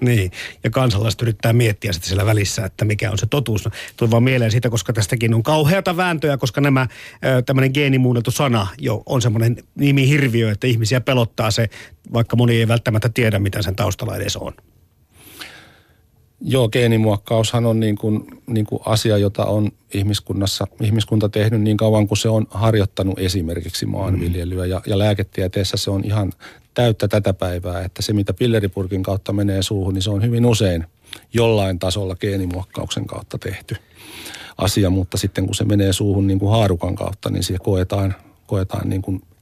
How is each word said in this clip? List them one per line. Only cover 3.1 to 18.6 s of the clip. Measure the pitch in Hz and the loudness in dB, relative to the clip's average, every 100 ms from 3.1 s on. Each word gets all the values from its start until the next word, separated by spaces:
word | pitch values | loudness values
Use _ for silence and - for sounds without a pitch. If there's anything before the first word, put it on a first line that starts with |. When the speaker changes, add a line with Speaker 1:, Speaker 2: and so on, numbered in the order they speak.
Speaker 1:
on | 101 | -2
se | 110 | -2
totuus. | 147 120 107 | -2 0 -2
No, | 110 - - - | -4 -8 -12 -2
tuli | 117 | 2
vaan | 117 | 4
mieleen | 127 127 113 | 4 4 2
siitä, | 117 120 | 2 0
koska | 110 - | -2 -2
tästäkin | 110 - 120 113 | -2 0 0 2
on | 117 | 2
kauheata | 113 156 147 190 185 170 | 2 4 4 4 2 0
vääntöä, | 180 165 151 139 | 0 0 0 0
koska | 127 - | 0 2
nämä, | 143 131 127 - - - | 2 2 0 -6 -20 -4
ö, | 131 127 | 0 2
tämmönen | 117 135 135 | 2 2 2
geenimuunneltu | 135 143 131 127 120 113 | 2 2 4 4 2 0
sana | 120 143 117 92 - | 0 2 0 -2 -6
jo | 135 110 - | -6 -6 -2
on | 135 | 0
semmoinen | 113 110 117 120 - | 2 2 0 0 -6
nimihirviö, | - 139 139 135 147 135 117 110 | -2 2 4 4 4 2 2 0
että | 104 127 | 0 0
ihmisiä | 113 110 127 | 0 0 0
pelottaa | - - 117 - 110 | 2 0 0 0 -2
se, | 120 110 - - - - | 0 -2 -4 -20 -20 -4
vaikka | 117 110 117 | -2 0 2
moni | 120 117 | 4 4
ei | 110 | 2
välttämättä | 117 - 110 117 | 2 2 0 0
tiedä, | 113 117 107 | 2 2 2
mitä | 101 104 | 0 -2
sen | 98 98 | -4 -2
taustalla | 98 92 101 95 | -2 -2 -6 -6
edes | 98 - | -6 -6
on. | - - _ _ _ _ _ _ - - - - - - _ _ _ _ _ - | -10 -14 _ _ _ _ _ _ -20 -20 -20 -20 -20 -20 _ _ _ _ _ -12
Speaker 2:
Joo, | 160 131 113 | -2 0 2
geenimuokkaushan | 127 117 113 110 98 - 113 110 120 117 | 2 4 4 2 0 0 0 2 0 2
on | 110 | 2
niin | 110 104 | 0 0
kuin, | 110 107 - - - | -2 -2 -4 -14 -4
niin | 110 | -2